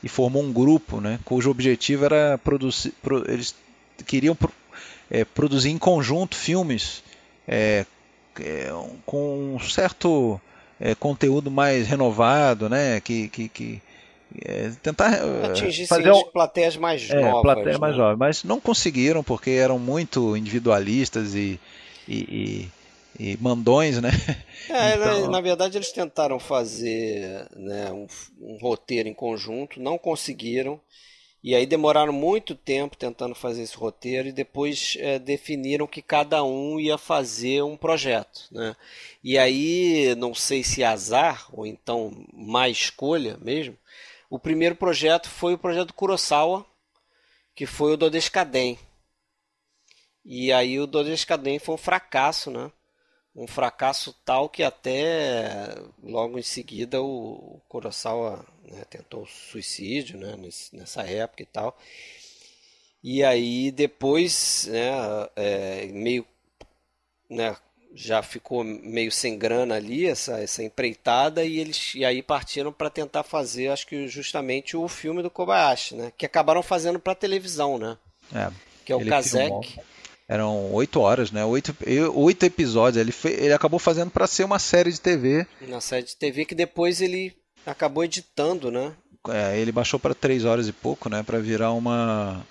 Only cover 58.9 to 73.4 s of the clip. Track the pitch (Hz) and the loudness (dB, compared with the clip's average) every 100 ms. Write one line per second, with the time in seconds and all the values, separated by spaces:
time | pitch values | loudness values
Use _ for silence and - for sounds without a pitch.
58.9 | - - 113 104 - - 110 98 - 98 | -20 -18 -18 -16 -20 -18 -14 -12 -10 -6
59.9 | 135 135 98 95 104 92 - - 92 92 | -6 -8 -12 -14 -14 -16 -18 -18 -20 -16
60.9 | - 95 98 113 - - - 107 - - | -12 -8 -6 -8 -10 -14 -8 -8 -10 -20
61.9 | - - - - - - _ _ _ _ | -20 -20 -20 -20 -20 -20 _ _ _ _
62.9 | _ 127 131 135 123 120 123 135 135 143 | _ -8 2 4 4 2 -2 -4 0 -2
63.9 | _ 135 151 175 165 - - - 113 120 | _ 0 2 2 0 -2 -2 -2 -2 -2
64.9 | 135 110 107 104 - 104 98 95 95 101 | -2 -4 -4 -6 -4 -2 -2 -4 -8 -10
65.9 | 101 113 123 117 _ _ _ - _ _ | -6 -2 -2 -4 _ _ _ -20 _ _
66.9 | _ _ _ _ 117 113 101 _ _ _ | _ _ _ _ -6 -4 -6 _ _ _
67.9 | - 110 110 104 120 - 123 113 107 101 | -18 -2 -2 -2 -14 -8 -6 -6 -8 -6
68.9 | 117 113 - 127 110 110 117 127 110 104 | -4 -2 -2 -4 -2 0 0 0 -2 -4
69.9 | 127 180 135 - 117 104 - 110 - 123 | -2 -2 -2 -4 -6 -6 -6 -8 -4 -4
70.9 | 110 - 120 147 156 165 160 156 151 - | -2 0 2 2 0 -2 -2 -6 -6 -6
71.9 | 131 131 127 - 143 - 143 143 147 151 | -2 0 0 -2 -4 -4 -6 -6 -4 -6
72.9 | - 147 151 147 156 | -6 -6 -6 -4 -4